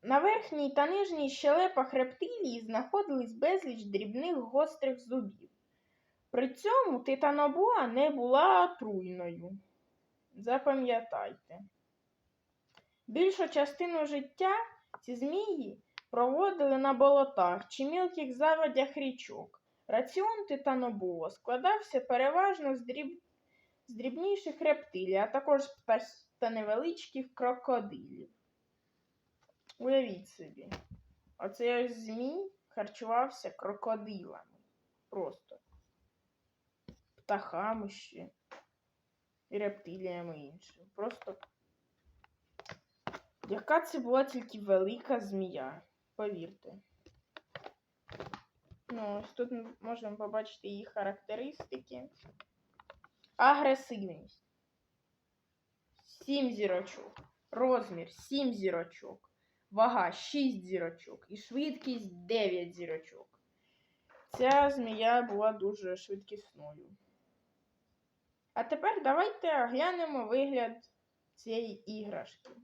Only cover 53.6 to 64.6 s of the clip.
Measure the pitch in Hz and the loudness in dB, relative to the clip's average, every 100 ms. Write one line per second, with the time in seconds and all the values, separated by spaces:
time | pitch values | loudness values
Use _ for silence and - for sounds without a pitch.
53.6 | 294 269 - 226 190 160 - _ _ _ | 4 2 -2 -10 -8 -10 -18 _ _ _
54.6 | _ _ _ _ _ _ _ _ _ _ | _ _ _ _ _ _ _ _ _ _
55.6 | _ _ _ _ _ - - 277 262 208 | _ _ _ _ _ -20 -2 0 0 0
56.6 | 202 180 185 - - - - _ _ 220 | 0 0 -2 -12 -18 -18 -20 _ _ -2
57.6 | 254 254 202 175 165 - - 277 269 214 | 2 2 0 -10 -12 -16 -6 -2 -2 0
58.6 | 190 170 170 - - - _ _ _ _ | -2 -2 -4 -12 -18 -18 _ _ _ _
59.6 | _ 196 226 240 180 165 - 285 269 202 | _ 4 4 6 0 -2 -6 0 0 0
60.6 | 180 185 170 170 - - _ 202 - 240 | -4 -4 -4 -8 -18 -20 _ -18 -10 -4
61.6 | 302 262 - 240 202 175 175 226 202 180 | -4 -6 -6 -6 -8 -14 -2 2 2 0
62.6 | 175 175 170 160 - - - _ _ _ | -4 -8 -8 -8 -10 -20 -20 _ _ _
63.6 | _ _ _ _ _ - _ - 254 277 | _ _ _ _ _ -20 _ 0 6 6